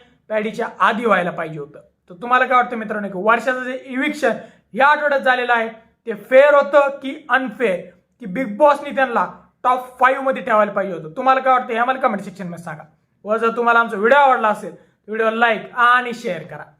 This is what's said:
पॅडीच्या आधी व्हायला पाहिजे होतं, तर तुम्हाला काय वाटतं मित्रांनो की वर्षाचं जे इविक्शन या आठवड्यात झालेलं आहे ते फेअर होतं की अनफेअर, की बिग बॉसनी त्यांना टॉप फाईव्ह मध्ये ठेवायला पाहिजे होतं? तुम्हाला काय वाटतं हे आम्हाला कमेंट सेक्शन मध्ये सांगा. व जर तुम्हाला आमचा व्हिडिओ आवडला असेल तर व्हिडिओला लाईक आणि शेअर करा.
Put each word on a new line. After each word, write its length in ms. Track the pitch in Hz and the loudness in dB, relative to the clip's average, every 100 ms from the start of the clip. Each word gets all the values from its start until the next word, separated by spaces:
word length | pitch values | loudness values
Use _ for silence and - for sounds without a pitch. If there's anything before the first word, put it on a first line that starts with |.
| _ _ - | _ _ -6
पॅडीच्या 380 | 214 214 208 220 - | -4 -4 -6 -8 0
आधी 260 | 190 226 233 | 0 2 0
व्हायला 260 | 190 175 | 0 0
पाहिजे 280 | 170 165 156 | -6 -8 -10
होतं, 200 | 143 - _ _ - | -14 -18 _ _ -20
तर 60 | 175 | -12
तुम्हाला 240 | 240 254 254 | 0 2 4
काय 120 | 254 | 2
वाटतं 200 | 240 233 | 0 -4
मित्रांनो 300 | 220 214 202 | -8 -8 -8
की 160 | 180 | -2
वर्षाचं 400 | 208 233 269 254 | 2 2 0 -4
जे 160 | 254 254 269 | -6 -10 -8
इविक्शन 480 | 254 302 294 247 214 - _ _ | -6 -4 -2 -2 -2 -10 _ _
या 140 | 202 277 | 2 2
आठवड्यात 340 | 294 294 277 | 4 2 0
झालेलं 320 | 254 247 240 | 0 0 0
आहे 160 | 240 220 | 0 -2
ते 440 | 226 _ _ 226 214 - | -10 _ _ -12 -12 2
फेअर 240 | 262 294 | 6 8
होतं 360 | 285 285 294 277 | 6 4 4 2
की 260 | 277 269 311 - | 0 -10 -10 -2
अनफेअर, 500 | 247 254 208 226 180 - - _ _ | 0 0 -2 -2 -2 -8 -20 _ _
की 60 | 233 | -10
बिग 300 | 190 262 208 | -6 -6 2
बॉसनी 380 | 294 285 285 269 | 2 2 -2 -2
त्यांना 300 | 262 226 170 - _ _ | -2 0 -4 -8 _ _
टॉप 360 | 247 254 254 - | -2 -2 -4 0
फाईव्ह 240 | 254 277 | 2 2
मध्ये 200 | 269 254 | -2 -4
ठेवायला 280 | 254 214 208 | 0 2 2
पाहिजे 220 | 202 196 | -2 -6
होतं? 240 | 165 156 160 | -8 -10 -2
तुम्हाला 240 | 254 262 | 0 2
काय 120 | 262 | 2
वाटतं 200 | 254 226 | 0 0
हे 60 | 226 | -2
आम्हाला 200 | 240 262 | -2 0
कमेंट 220 | 254 208 | -2 -2
सेक्शन 260 | 202 - 180 | -8 -12 -12
मध्ये 160 | 165 | -12
सांगा. 200 | 170 156 156 _ _ _ | -14 -16 -18 _ _ _
व 140 | 196 226 | -4 -2
जर 180 | 226 226 | 0 0
तुम्हाला 220 | 233 233 | 2 2
आमचा 180 | 226 208 | 0 0
व्हिडिओ 200 | 220 277 | 4 6
आवडला 300 | 277 247 226 | 6 4 0
असेल 280 | 202 185 - | -2 -8 -16
तर 360 | _ _ - | _ _ -8
व्हिडिओला 240 | 220 220 226 | -4 -2 2
लाईक 380 | 233 208 - 247 | 0 0 -4 0
आणि 380 | 240 247 247 | 2 2 0
शेअर 300 | 233 - 165 | -8 -8 -8
करा. 200 | 156 151 151 | -10 -16 -18